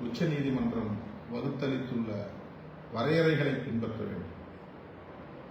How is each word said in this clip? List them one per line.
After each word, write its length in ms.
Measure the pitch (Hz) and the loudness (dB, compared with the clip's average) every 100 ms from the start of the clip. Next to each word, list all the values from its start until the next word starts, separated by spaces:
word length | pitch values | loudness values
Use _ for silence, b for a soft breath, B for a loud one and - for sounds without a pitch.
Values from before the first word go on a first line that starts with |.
உச்ச 240 | 120 - | -2 2
நீதிமன்றம் 680 | 156 143 135 123 113 113 107 101 - - - | 2 4 4 4 4 2 0 -2 -4 -10 -6
வகுத்தளித்துள்ள 760 | 120 139 135 139 127 127 120 110 104 95 - - - - - - | -2 -2 0 2 2 0 0 0 -2 -4 -8 -12 -12 -14 -14 -6
வரையறைகளை 600 | 110 135 165 160 143 135 | 0 4 6 8 6 4
பின்பற்ற 460 | 123 107 113 110 - | 2 0 0 0 -2
வேண்டும். 280 | 101 92 92 - - - - - - - - - - - - | -2 -4 -6 -10 -12 -14 -14 -14 -14 -14 -14 -14 -14 -14 -14